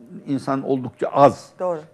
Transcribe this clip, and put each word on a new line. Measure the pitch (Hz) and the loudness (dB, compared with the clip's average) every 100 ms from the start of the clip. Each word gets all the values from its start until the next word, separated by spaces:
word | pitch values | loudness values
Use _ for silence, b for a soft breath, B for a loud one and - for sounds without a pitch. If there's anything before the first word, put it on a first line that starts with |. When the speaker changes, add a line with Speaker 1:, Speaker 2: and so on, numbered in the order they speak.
| - - - | -20 -16 -6
Speaker 1:
insan | 135 - 135 | -6 -2 -4
oldukça | 139 135 123 - - | -2 -4 -4 -6 -2
az. | 147 139 - - - | 6 6 6 -10 -8
Speaker 2:
Doğru. | 185 160 156 | -6 -6 -10